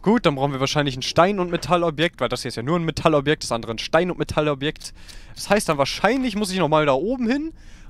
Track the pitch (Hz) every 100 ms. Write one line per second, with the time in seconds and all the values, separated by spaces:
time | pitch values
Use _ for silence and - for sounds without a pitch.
0 | 185 233 170 143 143 135 135 151 143 131
1 | - - 175 208 180 170 - 175 170 143
2 | 170 - 120 123 123 - 120 175 160 151
3 | 165 151 139 151 - 117 110 113 - 160
4 | 180 - - - 151 139 143 - - -
5 | - - - - - 208 208 147 135 -
6 | 196 262 254 202 208 185 151 156 151 135
7 | 190 262 226 277 320 - - - -